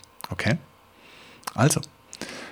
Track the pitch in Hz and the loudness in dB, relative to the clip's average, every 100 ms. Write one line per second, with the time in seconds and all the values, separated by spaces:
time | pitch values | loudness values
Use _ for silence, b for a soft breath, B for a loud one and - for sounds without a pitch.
0 | - - - - - 143 - - - B | -20 -14 -10 -2 0 0 -2 -20 -20 B
1 | B B B B B - 131 - - - | B B B B B 4 4 4 -2 -16
2 | - B B B B | -20 B B B B